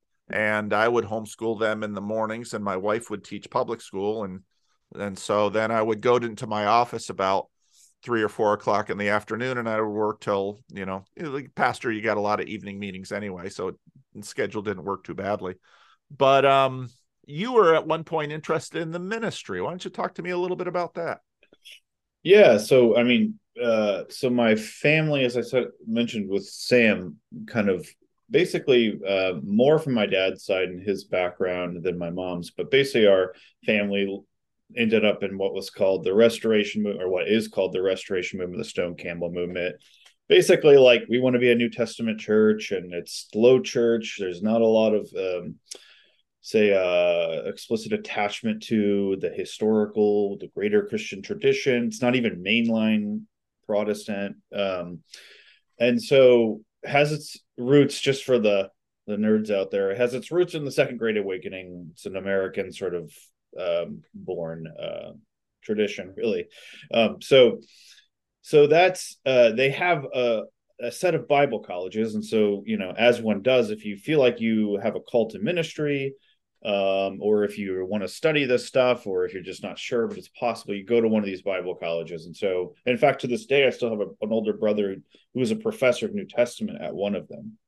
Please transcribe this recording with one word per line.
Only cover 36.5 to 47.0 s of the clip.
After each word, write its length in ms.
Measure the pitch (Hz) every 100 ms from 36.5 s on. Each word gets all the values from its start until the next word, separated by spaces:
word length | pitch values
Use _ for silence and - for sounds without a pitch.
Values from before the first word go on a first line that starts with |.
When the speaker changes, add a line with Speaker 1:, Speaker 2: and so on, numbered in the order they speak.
| 107 101 107
Speaker 2:
Mo-, 140 | 104 95
or 100 | 90
what 180 | 90 85
is 200 | 110 107
called 260 | 104 95
the 100 | 92
Restoration 560 | 95 95 - 95 90 95
Movement, 180 | 90 90
the 120 | 90
Stone 260 | - 87 85
Campbell 360 | 87 85 87
Movement. 440 | 87 90 90 87 - _ _ _ _ -
Basically, 500 | 180 180 165 156 139
like, 260 | 127 117 113
we 120 | 123
want 140 | 127
to 60 | 123
be 120 | 123
a 40 | 117
New 140 | 117
Testament 500 | 117 113 - 113 107
church, 520 | - 107 107 107 -
and 200 | 95 90
it's 360 | 87 - - - 107
low 240 | 120 131
church. 580 | 107 127 117 117 110 -
There's 220 | 95 87
not 200 | 107 113
a 60 | 113
lot 280 | 110 110 107
of, 120 | - -
um, 400 | 95 90 85 - - - - - _ _ _ _
say, 300 | - 110 104
uh, 800 | 95 90 101